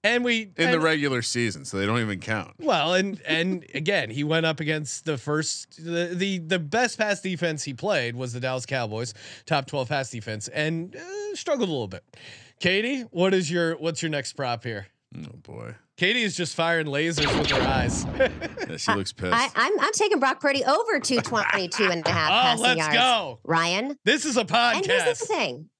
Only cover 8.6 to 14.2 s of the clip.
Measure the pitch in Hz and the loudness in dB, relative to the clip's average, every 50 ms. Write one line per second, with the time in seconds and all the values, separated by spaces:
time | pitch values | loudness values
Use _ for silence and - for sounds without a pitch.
8.6 | 123 - 139 131 120 110 107 110 123 127 - - - - - - _ - 160 143 | -4 -2 -2 -2 -2 -2 -4 -6 -6 -6 -10 -14 -18 -18 -20 -18 _ -2 -2 -2
9.6 | 131 - - 143 127 120 151 139 135 117 - 117 104 117 110 107 104 - - 156 | -2 -2 -4 -4 -4 -2 -2 -4 -4 -4 -8 -10 -8 -8 -8 -8 -8 -8 -4 -2
10.6 | 151 156 165 165 170 190 - - 330 359 381 415 415 415 403 - - 349 302 254 | -2 -2 -2 -4 -6 -8 -12 -16 -14 -10 -8 -8 -6 -8 -8 -8 -2 -2 0 0
11.6 | 226 185 156 135 113 98 92 85 _ _ - - - - - - - - _ _ | 0 -2 -2 -4 -4 -6 -8 -12 _ _ -20 -20 -20 -20 -20 -20 -20 -20 _ _
12.6 | - 175 185 196 220 240 285 262 240 220 - 165 180 190 190 185 180 139 175 175 | 0 2 2 2 2 0 -2 -4 -6 -6 0 2 4 4 4 4 2 2 0 0
13.6 | 170 165 165 139 147 165 165 - - 160 151 143 | 0 0 -2 -2 -2 -4 -2 -2 -4 -2 -2 -4